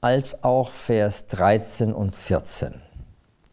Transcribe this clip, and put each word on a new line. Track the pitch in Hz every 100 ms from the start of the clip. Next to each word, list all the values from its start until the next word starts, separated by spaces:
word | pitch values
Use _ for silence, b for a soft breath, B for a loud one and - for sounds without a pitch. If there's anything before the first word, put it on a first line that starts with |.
als | 123 131 135 -
auch | 127 127 123
Vers | - - 113 104 104 -
dreizehn | 92 92 110 110 - 107
und | 107 98
vierzehn. | - - 90 - - - - - - - - _ _ _